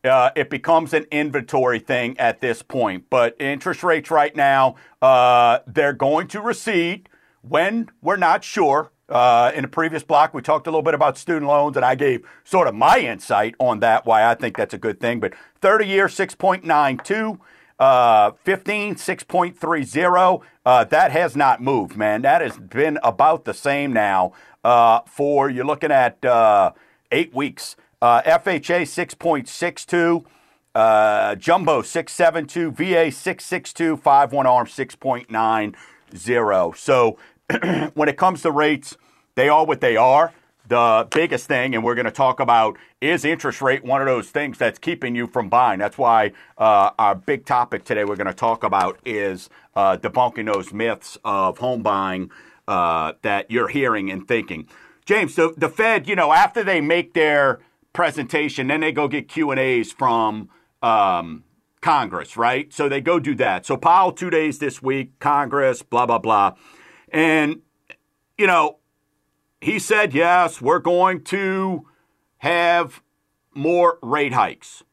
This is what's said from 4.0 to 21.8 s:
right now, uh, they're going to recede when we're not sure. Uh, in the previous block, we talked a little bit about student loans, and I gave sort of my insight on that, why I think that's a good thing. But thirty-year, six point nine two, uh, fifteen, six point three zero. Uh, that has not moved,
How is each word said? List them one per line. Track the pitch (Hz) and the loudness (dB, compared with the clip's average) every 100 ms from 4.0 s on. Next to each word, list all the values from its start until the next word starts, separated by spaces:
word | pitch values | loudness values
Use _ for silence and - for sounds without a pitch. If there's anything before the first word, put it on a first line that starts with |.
| 135 | 0
right | 160 147 | 0 0
now, | - 139 135 135 - _ _ | 0 2 2 2 -2 _ _
uh, | 131 127 123 123 120 120 - | 4 4 6 4 4 2 -2
they're | 135 143 | -2 -2
going | 131 135 156 143 | 0 -2 -2 -4
to | 214 | -8
recede | 220 226 - 190 170 190 _ _ _ _ | -6 -6 -4 -2 -2 -6 _ _ _ _
when | 120 139 185 233 226 _ | -4 -2 0 -4 -8 _
we're | 147 196 | -4 0
not | 175 196 - | 2 0 -2
sure. | - 156 143 160 _ _ | -2 2 0 -2 _ _
Uh, | 123 123 117 123 | 2 4 6 4
in | 151 | 0
the | 135 | -6
previous | - 160 156 | -4 -4 -4
block, | - 147 156 | 0 2 2
we | 147 | -2
talked | 127 151 165 | -4 -4 -2
a | |
little | 160 | -2
bit | 151 | 0
about | 147 147 139 | 0 0 -2
student | - 160 143 | -6 -4 0
loans, | 147 147 139 | 2 0 0
and | 123 | 0
I | 131 | 0
gave | 139 120 - - _ | 0 -2 -8 -20 _
sort | 190 147 | 0 0
of | |
my | 107 139 240 | 2 4 4
insight | 139 98 - 104 107 117 | 2 -8 -2 -2 -2 -2
on | 127 110 | -2 2
that, | 117 110 117 | 2 2 2
why | 110 113 | 4 4
I | 117 | 2
think | 117 98 | -4 -4
that's | 107 | -6
a | 98 | -4
good | 113 101 | -6 -4
thing. | 117 120 | -4 -4
But | 101 - - _ | -6 -8 -20 _
thirty-year, | 196 220 208 196 196 | 2 2 2 0 0
six | - 185 - | -2 -6 -2
point | 190 190 | -2 -2
nine | 165 151 143 131 | 0 2 2 -2
two, | - 208 220 190 _ _ _ - | -6 -4 -4 -8 _ _ _ 2
uh, | 135 127 120 110 104 - - | 4 6 6 6 4 0 -4
fifteen, | - - 208 208 170 | -4 -4 -6 -6 -8
six | - 185 - | -8 -8 -4
point | 180 175 - | -4 -4 -4
three | 160 165 | -4 -4
zero. | 131 147 180 180 185 180 - _ - | -4 -2 2 4 4 2 -6 _ 2
Uh, | - | 4
that | 135 151 180 | 4 2 2
has | 156 175 135 | 2 -2 0
not | 139 120 | 0 2
moved, | 127 131 | 0 -2